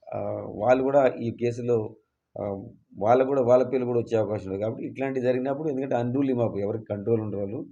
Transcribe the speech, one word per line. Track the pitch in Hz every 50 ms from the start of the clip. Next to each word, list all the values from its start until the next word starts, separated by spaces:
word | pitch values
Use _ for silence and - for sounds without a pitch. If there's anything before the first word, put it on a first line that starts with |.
| _ - -
ఆ, | 107 101 104 104 107 101 107
వాళ్ళు | 104 95 104 120 127 131 135
కూడా | 135 135 143 139 127
ఈ | - - 117 117
కేసులో, | 113 - 117 120 117 120 120 120 120 113 107 107 - _ _ _ _ _ _ _ _ -
ఆ, | 101 104 98 98 98 - - - _ _ - -
వాళ్ళు | 95 107 120 127 135
కూడా | 131 143 139
వాళ్ళ | 127 117 123 127 127 -
పేర్లు | - 131 127
కూడా | 120 123 120
వచ్చే | 113 113 113 110
అవకాశం | 107 101 107 104 92 95
ఉంది. | 95 98
కాబట్టి | 104 110 120 - - 139
ఇట్లాంటివి | 113 120 131 135 135 135 120
జరిగినప్పుడు | 127 123 131 127 139 139 139 156 160
ఎందుకంటే | 139 131 135 135 139
అన్‌రూలీ | 120 120 123 120 139 143 135 127
మాబ్ | 120 117 107 90 98
ఎవరికి | 101 98 107 113 110
కంట్రోల్ | - 104 101 98 107 117 113
ఉండరు | 110 107 95 98
వాళ్ళు. | 101 98 104 139 160 -